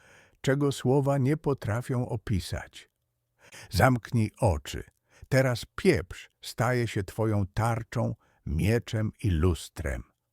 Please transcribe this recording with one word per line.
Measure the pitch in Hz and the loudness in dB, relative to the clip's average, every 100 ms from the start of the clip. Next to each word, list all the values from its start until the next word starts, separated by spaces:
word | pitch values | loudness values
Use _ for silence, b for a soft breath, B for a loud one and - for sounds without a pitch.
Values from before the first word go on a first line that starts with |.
| b b b b | b b b b
czego | - 139 143 | 0 2 0
słowa | - 127 143 135 139 | 0 2 2 2 2
nie | 127 156 | 2 0
potrafią | 147 135 - 113 - 123 123 | -2 -2 -2 -4 -2 -4 -4
opisać. | - - 92 - - - - - _ _ _ _ _ B B B | -6 -2 -2 -2 -8 -10 -20 -20 _ _ _ _ _ B B B
Zamknij | 85 131 123 - 120 107 - | 2 4 4 0 0 0 0
oczy. | 110 73 - - - _ b b b | 0 0 -4 -12 -12 _ b b b
Teraz | 135 127 120 - | 2 2 -2 -8
pieprz | - 196 120 - - - _ | 0 2 2 0 -12 -20 _
staje | - - 117 123 117 | -12 -2 0 0 0
się | 110 | -4
twoją | 92 - 110 104 95 | -6 -2 0 0 0
tarczą, | - 117 113 - 120 117 117 _ _ - | 0 0 -2 -4 -4 -4 -6 _ _ -4
mieczem | 76 95 117 - 110 107 - | 0 2 2 0 -2 -2 -2
i | 104 | 0
lustrem. | 80 90 78 - - 76 62 - _ _ | 2 2 0 -6 -8 -6 -8 -10 _ _